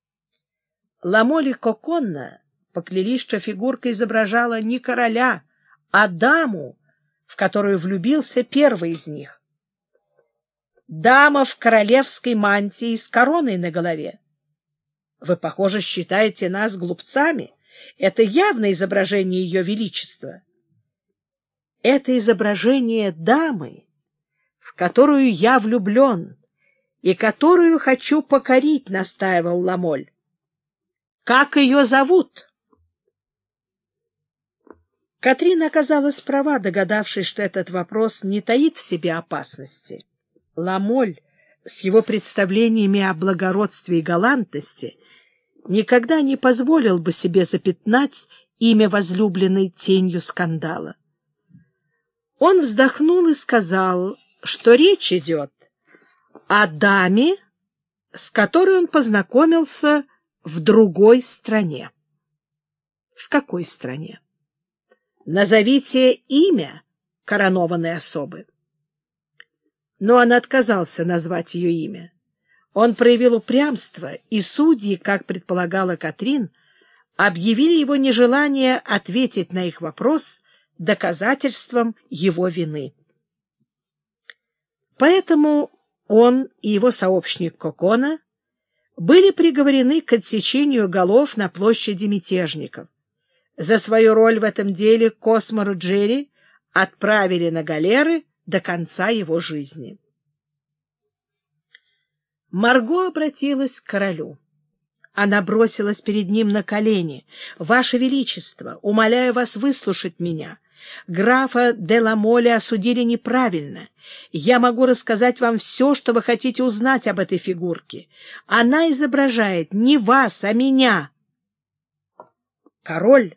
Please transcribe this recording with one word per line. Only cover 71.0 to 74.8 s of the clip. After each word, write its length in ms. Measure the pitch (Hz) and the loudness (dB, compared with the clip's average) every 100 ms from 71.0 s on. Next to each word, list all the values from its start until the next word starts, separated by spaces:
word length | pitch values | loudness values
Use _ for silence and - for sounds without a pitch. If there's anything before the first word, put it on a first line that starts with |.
назвать 500 | 170 170 165 175 170 | -4 -4 -4 -8 -8
ее 160 | 175 175 | -6 -4
имя. 420 | 170 156 175 170 _ _ _ _ _ _ | -4 -6 -12 -18 _ _ _ _ _ _
Он 200 | 196 233 | 0 2
проявил 420 | 214 240 240 247 226 | 4 4 4 2 -2
упрямство, 800 | - 247 294 226 - - 139 - - | 0 0 0 -4 -10 -14 -16 -16 -6
и 120 | 220 | -6
судьи, 560 | 180 - 311 262 | -4 0 2 2